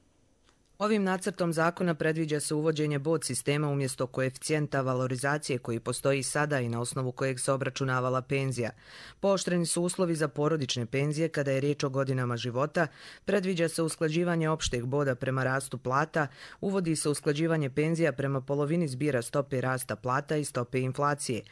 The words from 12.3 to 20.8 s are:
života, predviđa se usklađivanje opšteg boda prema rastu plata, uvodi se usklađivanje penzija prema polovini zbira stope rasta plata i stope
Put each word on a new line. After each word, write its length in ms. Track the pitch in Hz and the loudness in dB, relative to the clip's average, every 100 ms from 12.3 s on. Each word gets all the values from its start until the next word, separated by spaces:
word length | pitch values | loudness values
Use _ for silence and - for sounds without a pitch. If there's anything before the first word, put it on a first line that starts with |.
| 117 | -2
života, 500 | 123 120 151 180 151 - - - - | -2 -2 0 0 -2 -4 -20 -12 0
predviđa 440 | 202 185 170 165 | 0 2 0 0
se 140 | 165 | 0
usklađivanje 640 | 160 - 160 160 175 165 156 | -2 0 0 2 2 2 2
opšteg 360 | 160 - 123 120 | 0 -2 -2 -2
boda 300 | 143 139 123 | 0 0 0
prema 280 | 131 131 | 0 0
rastu 340 | 131 135 - 127 | 0 0 -4 -6
plata, 500 | 123 135 156 165 143 - - - | 0 0 2 0 -2 -4 -18 -6
uvodi 340 | 202 196 165 151 | -2 0 0 0
se 140 | 151 | 0
usklađivanje 600 | 143 156 147 165 160 139 | 0 0 0 2 2 0
penzija 420 | 135 156 165 160 | 0 0 2 0
prema 300 | 127 139 139 | 0 0 -2
polovini 460 | 131 143 143 170 156 | 0 0 2 0 0
zbira 340 | 127 147 131 | 0 0 0
stope 400 | 117 147 131 127 | 0 -2 -2 0
rasta 340 | 127 131 - 107 | 0 -2 -4 -4
plata 420 | 123 131 139 156 | 0 0 0 -2
i 80 | 143 | -2
stope 360 | 131 120 131 | -4 -2 -2